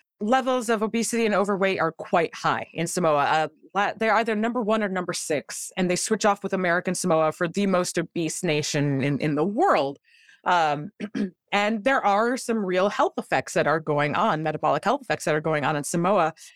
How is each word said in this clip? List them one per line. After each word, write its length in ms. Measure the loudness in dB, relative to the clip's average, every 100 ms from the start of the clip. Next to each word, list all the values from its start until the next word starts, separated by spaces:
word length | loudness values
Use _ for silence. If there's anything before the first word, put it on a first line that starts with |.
| _ -6
levels 480 | 0 2 2 0 0
of 120 | 0
obesity 440 | 0 -2 -2 0 2
and 100 | 2
overweight 440 | 0 2 0 0
are 100 | -2
quite 420 | -4 0 0 0
high 340 | -2 -2 -2 -4
in 140 | -6 -4
Samoa. 360 | 0 2 2
Uh, 240 | 4 2 0 _ -8 -2
la-, 180 | -2 0
they're 180 | 2 2
either 200 | 2 0
number 260 | -2 -2
one 200 | 0 0
or 80 | 0
number 240 | -4 -4
six, 580 | -6 -4 -4 -4 -10 -8 -2
and 140 | 0
they 40 | 0
switch 300 | -2 0 2
off 160 | 0
with 120 | -2
American 420 | -2 0 0 -2 -2
Samoa 360 | 0 2 2
for 160 | 0 -4
the 200 | -2 0
most 320 | 0 0 -4
obese 440 | -4 -4 -4 -4
nation 600 | -2 -2 0 0 0 0
in, 160 | 0 0
in 160 | -2 0
the 100 | 0
world. 540 | 0 2 2 0 -6 _ _ _ -8 0
Um, 460 | 2 2 0 -6 -12 -8
<clears throat> 380 | -6 -6 -8 -4
and 320 | 0 0 0
there 200 | 0 2
are 340 | 2 2 2 -2
some 280 | -2 -2 0
real 240 | 2 2
health 240 | 2 -2 -2
effects 360 | -2 -2 0
that 140 | 0 2
are 120 | 2
going 360 | 0 0 2 2
on, 260 | 0 0
metabolic 440 | -2 -2 0 2 0
health 160 | -2
effects 240 | -2 -2 0
that 100 | 0
are 60 |
going 240 | 0 0 0
on 100 | -2
in 80 |
Samoa. 500 | -2 0 2 2 2 -2 -18